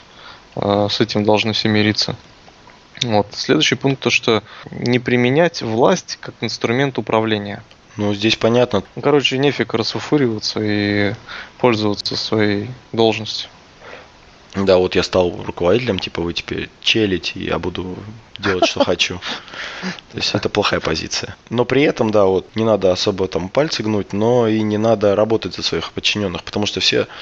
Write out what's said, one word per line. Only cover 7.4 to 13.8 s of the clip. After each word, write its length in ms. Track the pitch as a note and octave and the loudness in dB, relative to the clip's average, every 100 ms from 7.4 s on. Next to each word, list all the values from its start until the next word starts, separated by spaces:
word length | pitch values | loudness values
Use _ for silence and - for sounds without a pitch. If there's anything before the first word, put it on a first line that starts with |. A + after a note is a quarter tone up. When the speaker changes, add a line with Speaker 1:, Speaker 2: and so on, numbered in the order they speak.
| G2+ G2+ - - - G#2+ | -4 -10 -16 -20 -16 -4
Speaker 2:
Ну, 160 | G#2 | -2
здесь 220 | G2+ A2 G#2+ | 0 0 2
понятно. 480 | A2+ A#2+ B2 G2 - - | 2 4 2 0 -4 -2
Speaker 1:
Ну, 60 | |
короче, 360 | C#3+ C#3+ B2 C3 | 2 2 2 0
нефиг 360 | C#3+ B2+ A2+ | 0 0 -2
расфуфыриваться 880 | A2+ G#2+ A2+ - D3 B2 G#2+ - G#2+ | -2 -4 -6 0 0 2 -2 -4 -2
и 520 | G#2+ G#2 G2+ G#2 G2+ A2+ - - - - | -2 0 0 2 0 -2 -12 -16 -14 0
пользоваться 560 | B2 A2 G#2+ G2 - - | 2 2 0 -2 -6 -6
своей 520 | - A2 G#2 G2+ A2+ B2+ - | -2 0 2 0 -6 -12 -8
должностью. 580 | A2+ A2+ G#2+ G#2+ - - - - - | 2 2 2 -6 -10 -10 -18 -20 -20